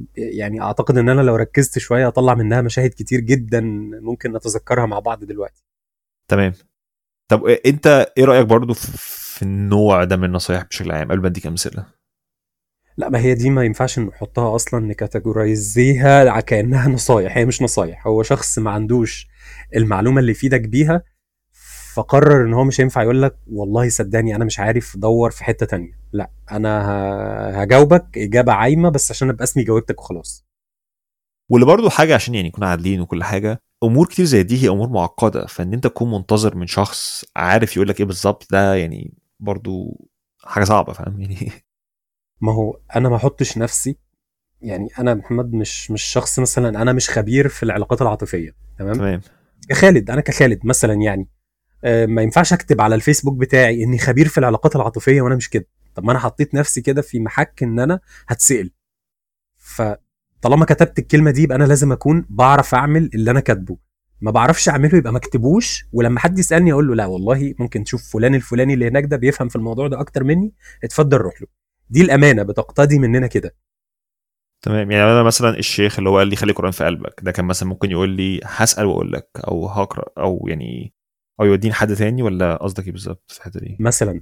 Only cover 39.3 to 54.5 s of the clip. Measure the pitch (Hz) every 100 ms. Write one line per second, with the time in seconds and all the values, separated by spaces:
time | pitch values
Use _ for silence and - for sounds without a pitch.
39.3 | _ 104 98 101 92 - - _ _ _
40.3 | _ - 104 101 107 - - - 98 98
41.3 | 95 95 - _ _ _ _ _ _ _
42.3 | - 110 110 110 - _ 120 127 117 139
43.3 | - 135 110 117 - 131 143 _ _ _
44.3 | _ _ _ 117 95 107 - 123 110 -
45.3 | 120 120 113 104 - - 107 - 131 -
46.3 | - 127 - 120 104 120 127 - 117 107
47.3 | 131 139 - 113 98 98 117 120 107 98
48.3 | 90 80 - - - 98 113 98 92 -
49.3 | _ _ _ - - 190 160 107 131 147
50.3 | - 131 107 113 127 110 104 107 98 95
51.3 | _ _ _ _ _ 120 117 113 113 110
52.3 | 170 170 175 - 113 107 113 - 147 139
53.3 | 131 131 131 120 117 113 123 - 123 156
54.3 | - 127